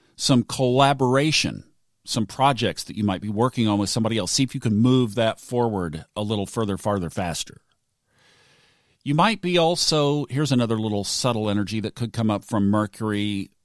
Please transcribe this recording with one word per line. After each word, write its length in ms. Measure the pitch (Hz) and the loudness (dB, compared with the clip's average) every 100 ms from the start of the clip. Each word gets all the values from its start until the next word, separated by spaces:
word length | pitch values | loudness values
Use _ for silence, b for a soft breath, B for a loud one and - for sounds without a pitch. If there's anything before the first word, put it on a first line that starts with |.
| _ - | _ -6
some 280 | - 123 | 2 2
collaboration, 1200 | - - 127 127 139 139 127 131 156 147 76 52 - _ _ _ - | 2 0 2 4 4 4 2 2 2 0 -2 -6 -16 _ _ _ -6
some 220 | 117 101 | -4 -4
projects 560 | - 131 117 104 - | 2 2 2 -2 -4
that 140 | - 104 | -8 -4
you 60 | |
might 180 | 101 90 | -2 -2
be 80 | 104 | -4
working 380 | 104 123 123 107 | 0 0 2 0
on 120 | 101 | 2
with 100 | 95 | 0
somebody 280 | 113 110 113 | 0 0 -2
else. 160 | 90 | -2
See 100 | - | 0
if 100 | 131 | -2
you 80 | 131 | -2
can 140 | 117 104 | 0 4
move 400 | 123 127 117 110 | 4 4 2 0
that 240 | 110 - | 0 -2
forward 680 | - 123 117 101 82 78 - 104 | -4 -2 0 -2 -4 -8 -10 -8
a 60 | |
little 240 | 107 104 95 | -4 -4 -4
further, 320 | 117 104 92 | -4 -4 -2
farther, 320 | 107 101 82 | -2 -2 -4
faster. 520 | - 87 82 - - _ _ _ _ b b b b b b b b b b | -4 -6 -6 -10 -16 _ _ _ _ b b b b b b b b b b
You 140 | 139 151 | -2 2
might 260 | 202 208 | 2 0
be 160 | 180 175 | 0 2
also, 680 | 165 175 - 156 143 147 139 | 2 2 0 2 2 0 -2
here's 260 | 131 143 | -2 2
another 260 | 123 113 110 | 2 2 0
little 280 | 110 101 98 | 0 -2 -2
subtle 440 | - 127 113 107 | -2 0 0 0
energy 300 | 104 98 110 | 0 -2 -4
that 160 | 101 - | -6 -6
could 160 | 117 | -6
come 180 | 117 110 | -2 -2
up 140 | 101 | -2
from 260 | - 110 101 | -2 0 2
Mercury 800 | 107 104 - 107 104 104 98 - _ | 2 0 -4 -4 -2 -2 -4 -8 _